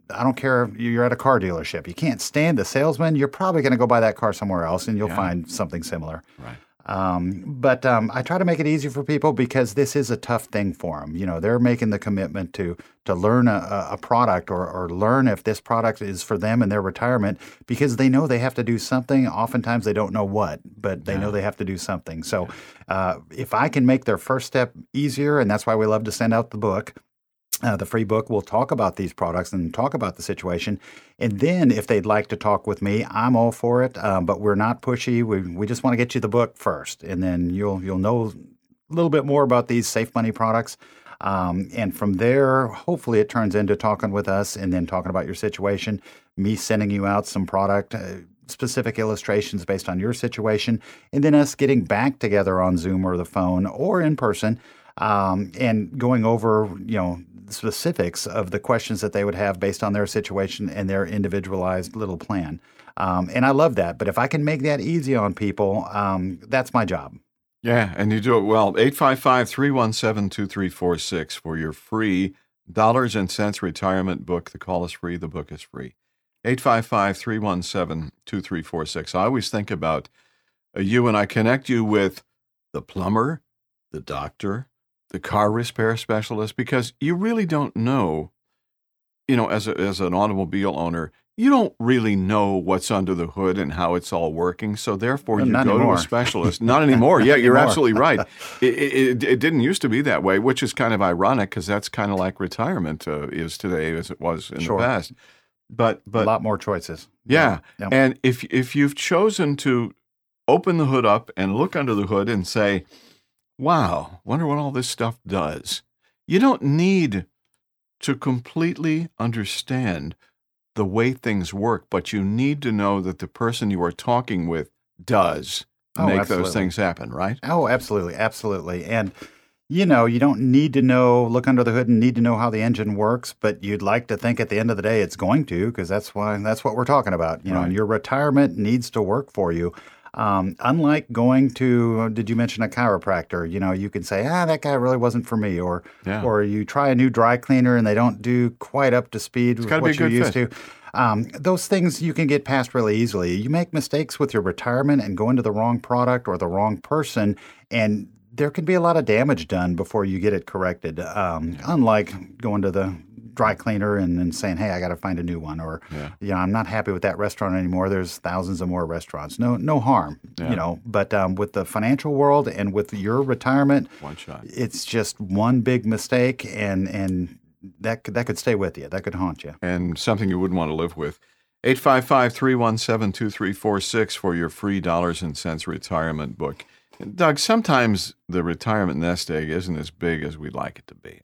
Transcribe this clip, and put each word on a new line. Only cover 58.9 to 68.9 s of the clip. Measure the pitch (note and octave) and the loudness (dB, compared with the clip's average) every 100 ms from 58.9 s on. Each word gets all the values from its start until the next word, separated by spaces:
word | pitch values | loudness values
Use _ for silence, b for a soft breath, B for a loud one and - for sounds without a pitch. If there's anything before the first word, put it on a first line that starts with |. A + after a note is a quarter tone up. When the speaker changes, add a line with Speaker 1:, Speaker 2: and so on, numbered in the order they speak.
| G#2 | -4
Speaker 1:
that | G#2+ | -2
they | G2+ | -2
would | G2+ | -2
have | F#2+ G2+ F#2 | -2 -2 -2
based | G2 G2 | -4 -2
on | G#2+ | -2
their | G#2 G2+ | -2 -2
situation | A2 G#2 F#2+ G2 - G2+ | -4 -4 -4 -4 -6 -8
and | G2+ F#2+ | -6 -4
their | G2 F#2+ | -2 -2
individualized | G#2 G2 G2 F#2 F#2+ F2+ F#2 F2+ A2 | -2 -2 -2 -4 -4 -2 -2 -4 -8
little | G#2 F2 | -8 -8
plan. | - G2+ D#2+ F2 B B B - | -6 -6 -4 -8 B B B -6
Um, | F#2+ F2+ F2+ | -2 0 -2
and | B2 B2+ | 2 2
I | |
love | C#3 D#3+ G#2 | 4 2 2
that. | E2+ - | -2 -2
But | G2+ | -2
if | G2 | 0
I | B2+ | 0
can | D#3+ | 0
make | D3 D3+ | -2 -2
that | C#3+ C#3+ | -2 -2
easy | G#2 E3+ C3+ B2+ | -2 -2 0 0
on | G2+ | 0
people, | F2+ G#2 F#2 G2+ G#2 - | -2 -4 0 0 0 -2
um, | G#2 G2+ F#2+ F#2 F2+ | -4 -2 -2 -4 -8
that's | - - - | -2 -2 0
my | B2 | 0
job. | G#2+ E2+ C#2 - _ _ _ _ | 0 -4 -8 -18 _ _ _ _
Speaker 2:
Yeah, | A#2 A#2+ G#2 E2+ | 2 2 2 0
and | G#2 | 0
you | G#2+ | 2
do | A2 A#2+ | 4 4
it | |
well. | G2+ A2 G2+ F2+ | 6 4 4 4
Eight | B2 | 2